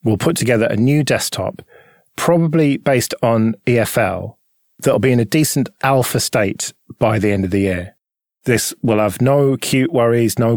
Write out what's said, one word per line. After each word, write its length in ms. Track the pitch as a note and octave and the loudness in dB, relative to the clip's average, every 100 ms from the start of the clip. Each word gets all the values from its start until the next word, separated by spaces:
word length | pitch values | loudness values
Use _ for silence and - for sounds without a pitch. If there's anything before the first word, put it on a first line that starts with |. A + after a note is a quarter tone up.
will 120 | B2 G#2 | 0 0
put 200 | - E3+ | 0 0
together 300 | A#2 A#2 A#2 | 0 0 0
a 100 | G2+ | 0
new 260 | B2 D3 | 2 2
desktop, 600 | C3+ A2+ - - F#2+ - - - _ _ _ | 0 -2 -2 -6 -8 -8 -20 -20 _ _ _
probably 640 | - - E3+ E3 D#3+ D3+ C3+ | -4 0 2 2 2 0 0
based 360 | - C3 - - | 0 0 -2 -2
on 320 | A#2+ A2+ A2+ A2 - | 0 2 0 -2 -2
E 100 | A#2+ | 0
F 220 | G#2+ - | 0 0
L, 400 | G#2 F2+ G2 - _ _ _ _ | -2 -4 -8 -14 _ _ _ _
that'll 220 | C#3+ A2 | -2 2
be 100 | A#2+ | 2
in 80 | B2 | 2
a 60 | |
decent 440 | A2+ D#3+ D#3 - B2 _ | 2 0 0 0 -4 _
alpha 380 | C3+ C3+ B2 A#2+ | 0 0 0 -2
state 520 | - B2 G2+ - - - _ - | -2 -2 -2 -4 -10 -12 _ -4
by 180 | A2+ G#2+ | -2 0
the 140 | G#2 | 0
end 120 | G2+ | 0
of 60 | F#2+ | -2
the 120 | G2 | 0
year. 340 | G2 F2+ F2+ _ _ _ _ _ | 0 -2 -8 _ _ _ _ _
This 280 | - A2+ - - | -2 0 -2 -4
will 180 | B2 G#2+ | -2 0
have 200 | G#2+ F#2 | 0 0
no 360 | B2+ C#3+ C#3 C3 | 0 2 2 0
Qt 320 | - C3 C3 | -2 0 0
worries, 500 | B2+ A#2 A#2+ A2+ - | 2 2 2 0 0
no 180 | A#2 | 0